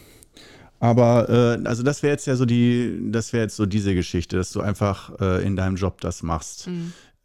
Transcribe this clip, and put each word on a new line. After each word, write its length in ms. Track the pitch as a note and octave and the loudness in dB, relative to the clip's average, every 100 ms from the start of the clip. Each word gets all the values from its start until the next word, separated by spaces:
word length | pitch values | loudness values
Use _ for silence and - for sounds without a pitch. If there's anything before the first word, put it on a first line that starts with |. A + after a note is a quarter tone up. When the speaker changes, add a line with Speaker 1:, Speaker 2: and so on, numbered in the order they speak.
| - - _ - - - - - | -20 -20 _ -20 -20 -20 -20 -2
Speaker 1:
aber, 500 | A#2+ A#2+ A#2+ A#2+ G#2+ | 2 6 6 6 4
äh, 380 | A#2 A#2+ A#2 - | 4 4 2 -2
also 160 | A#2 | -2
das 200 | B2+ D3 | -2 0
wär 60 | C#3+ | 0
jetzt 160 | C#3+ - | -2 -2
ja 100 | B2+ | 0
so 80 | |
die, 680 | B2 A#2+ A#2+ A#2+ A#2+ F2 G#2 | 2 4 4 2 -2 -4 -4
das 220 | A2+ A#2 | -4 -2
wär 80 | A#2 | -2
jetzt 140 | A2 - | -2 -2
so 100 | G#2 | -2
diese 280 | G#2+ G2+ F2+ | 0 0 0
Geschichte, 400 | F2 F#2 - F#2 | 0 -2 -2 -4
dass 160 | F2+ | -4
du 80 | - | -4
einfach, 580 | G#2 - G#2 F#2+ - - | -4 -2 -2 -2 -8 -4
äh, 240 | F#2+ F#2 | 0 0
in 120 | F#2+ F#2+ | 0 -2
deinem 180 | F#2+ F#2+ | -2 -2
Job 240 | F#2 - | -4 -4
das 200 | F2+ - | -8 -6
machst, 460 | E2 D#2+ - - - | -4 -6 -6 -14 -10
Speaker 2:
Mhm. 240 | F3 E3+ F3 - _ | -10 -10 -14 -20 _